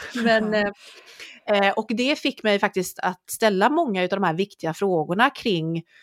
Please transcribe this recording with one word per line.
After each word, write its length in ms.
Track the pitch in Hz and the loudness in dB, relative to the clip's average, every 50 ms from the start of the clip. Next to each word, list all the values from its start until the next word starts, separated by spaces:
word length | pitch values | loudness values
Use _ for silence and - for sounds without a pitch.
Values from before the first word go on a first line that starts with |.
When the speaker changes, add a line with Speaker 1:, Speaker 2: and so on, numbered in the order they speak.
| - | -2
Speaker 1:
<laughs> 80 | - - 240 226 | -8 -8 -2 0
men, 280 | 233 220 220 220 214 | 2 2 2 2 0
Speaker 2:
Ja. 200 | 214 214 208 202 196 - - - - - - - - - - - - - _ | 0 0 0 -2 -4 -8 -18 -20 -20 -20 -20 -20 -20 -20 -20 -20 -20 -12 _
Speaker 1:
eh, 200 | - 208 202 196 196 | 0 2 4 4 2
eh, 40 | |
och 140 | 190 220 214 - | 2 0 -4 -2
det 300 | 233 214 247 269 302 - | -2 0 0 0 0 0
fick 240 | - 277 226 - | -2 -4 -4 -2
mig 160 | - 214 202 202 | 0 0 2 2
faktiskt 400 | 220 196 - 185 180 - - - | 0 0 0 -2 -4 -4 -8 -4
att 320 | - 180 175 - _ - | -4 -4 -4 -6 _ -14
ställa 400 | - - 226 214 196 185 202 247 | -4 0 2 2 4 4 2 2
många 340 | 294 339 339 254 190 185 180 | 4 2 0 0 0 0 0
utav 160 | 180 196 196 | 0 0 0
de 60 | 196 | 0
här 80 | 170 156 | 0 0
viktiga 400 | 170 196 202 - _ - 214 - | 0 -4 -4 -6 _ -6 -6 -2
frågorna 560 | - 202 196 180 160 151 156 175 208 247 277 | -2 0 0 2 0 0 -2 0 2 2 0
kring: 520 | 277 - - 240 185 165 160 165 165 165 - _ _ - | 0 -2 -2 0 0 0 0 -2 -4 -6 -6 _ _ -20